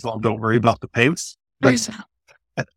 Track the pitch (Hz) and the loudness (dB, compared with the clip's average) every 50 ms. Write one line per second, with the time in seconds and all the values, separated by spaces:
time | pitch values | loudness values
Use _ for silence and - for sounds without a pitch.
0 | - 120 110 110 117 113 107 110 110 110 110 113 107 117 107 - - - - 120 | -8 -8 -4 -2 -2 -2 -2 -2 0 0 2 4 4 2 2 2 -2 -6 0 0
1 | 120 143 175 - - - - _ _ _ _ _ 135 135 127 117 - - - - | 2 2 0 -2 -8 -14 -16 _ _ _ _ _ 2 2 2 2 -2 -6 -10 -14
2 | - _ _ _ _ _ _ _ _ _ _ - - - _ | -18 _ _ _ _ _ _ _ _ _ _ -8 -8 -8 _